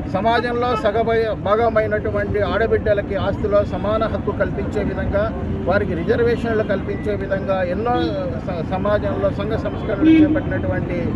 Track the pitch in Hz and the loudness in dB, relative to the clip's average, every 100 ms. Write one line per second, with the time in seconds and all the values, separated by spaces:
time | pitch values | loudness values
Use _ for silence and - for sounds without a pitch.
0 | - 185 220 240 247 240 247 226 214 214 | -4 0 2 2 0 0 0 0 0 2
1 | 220 226 220 190 185 220 233 220 214 214 | 2 2 0 -2 0 2 4 2 2 0
2 | 214 208 202 208 180 190 226 220 208 202 | 0 -2 0 0 0 0 2 2 2 0
3 | - 190 190 - 208 202 208 185 196 220 | 0 -2 -2 -2 2 2 2 -2 -2 0
4 | 214 202 202 196 185 202 196 214 190 190 | 0 -2 -2 -2 -2 -2 -4 -2 -2 -2
5 | 185 196 220 - - - - 202 202 160 | 0 0 0 -2 -4 -4 0 0 0 -2
6 | 170 233 233 233 233 214 214 190 202 202 | 0 2 2 0 0 -2 0 -2 -4 -4
7 | 208 202 190 190 196 190 180 185 233 247 | -4 -4 -2 -4 -2 -2 -2 -2 0 0
8 | - 285 269 247 - 170 - 185 202 208 | 0 -2 -4 -4 -6 -6 -4 -2 0 0
9 | 202 196 196 190 208 220 - - 208 202 | 0 0 0 -2 -2 -2 -4 -4 -4 4
10 | 311 320 302 294 - 185 - 180 - 180 | 6 8 6 4 0 -2 -2 -2 -2 -2
11 | - | -2